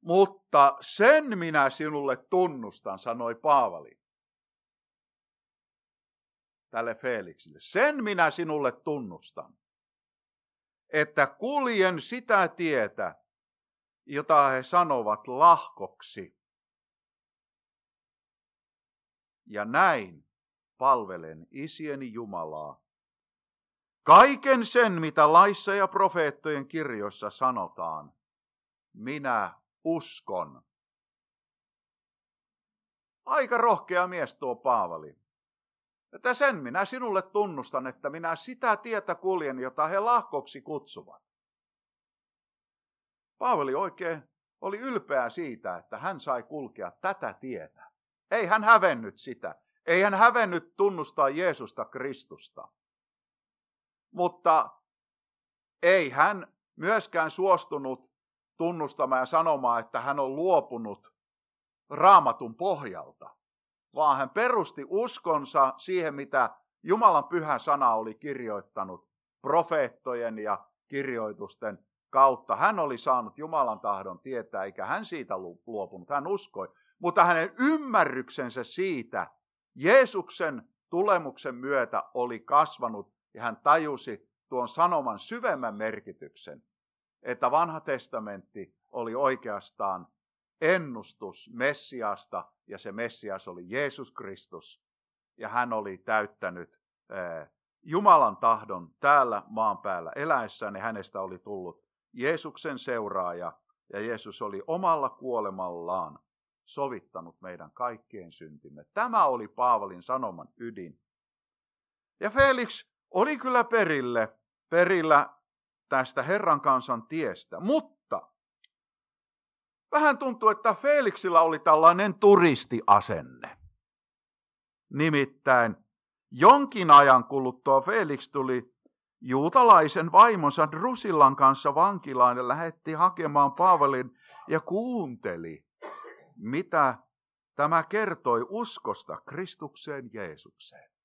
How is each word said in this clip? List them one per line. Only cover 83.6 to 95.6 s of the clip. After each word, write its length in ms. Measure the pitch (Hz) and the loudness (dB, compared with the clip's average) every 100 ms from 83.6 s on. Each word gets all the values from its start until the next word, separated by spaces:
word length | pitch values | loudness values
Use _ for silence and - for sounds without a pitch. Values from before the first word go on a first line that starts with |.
| 147 156 156 135 - 104 _ _ _ | 2 2 2 -8 -10 -14 _ _ _
tuon 180 | 127 120 | -8 -8
sanoman 520 | - 175 170 127 104 | -2 0 0 -4 -10
syvemmän 580 | - 233 240 151 120 104 | -12 -8 -6 -4 -8 -6
merkityksen, 840 | 110 107 104 - 127 _ - 73 _ _ _ _ _ _ | -8 -8 -16 -20 -20 _ -20 -20 _ _ _ _ _ _
että 280 | 123 120 127 | -12 -4 0
vanha 280 | 147 170 156 | 0 0 -4
testamentti 960 | 156 131 - 120 107 101 _ 107 95 _ _ | -8 -8 -8 -12 -10 -16 _ -18 -18 _ _
oli 240 | - 117 117 | -10 -8 -2
oikeastaan 920 | 139 127 113 101 - _ 101 92 87 _ _ _ _ _ | -2 -2 -8 -12 -12 _ -6 -6 -12 _ _ _ _ _
ennustus 880 | 160 185 151 117 101 _ 101 - - | -2 -2 -4 -14 -16 _ -16 -16 -20
Messiasta, 1000 | 117 131 143 - 127 107 98 - 90 - _ _ | -4 -4 -4 -12 -8 -8 -8 -10 -14 -14 _ _
ja 100 | 101 | -16
se 140 | 107 | -14
Messias 560 | 101 117 - 104 95 95 | -10 -10 -10 -12 -12 -12
oli 220 | 87 90 | -18 -10
Jeesus 420 | 120 143 131 131 | -8 -8 -10 -18
Kristus, 720 | - 98 95 - 85 - _ _ _ _ _ _ _ | -16 -18 -18 -20 -20 -20 _ _ _ _ _ _ _
ja 120 | 107 | -8
hän 240 | 117 | -4